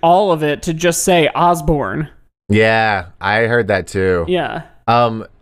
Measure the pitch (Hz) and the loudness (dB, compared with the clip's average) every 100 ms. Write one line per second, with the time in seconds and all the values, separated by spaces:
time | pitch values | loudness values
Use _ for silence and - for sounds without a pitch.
0 | 165 180 202 160 151 147 - 160 175 165 | 2 2 2 0 -2 -4 -6 -2 -2 0
1 | - 175 147 - 175 170 156 151 104 117 | 0 2 2 2 0 2 0 -2 -2 -6
2 | 156 - _ _ - 104 110 113 110 98 | -8 -14 _ _ -2 2 4 2 0 -2
3 | 85 - 95 107 113 120 101 98 85 98 | -6 -8 -2 0 2 0 2 -2 -2 -2
4 | 92 90 82 180 131 - - _ - 117 | 0 0 -2 -4 -4 -8 -14 _ 0 2
5 | 120 113 - _ | 2 -2 -12 _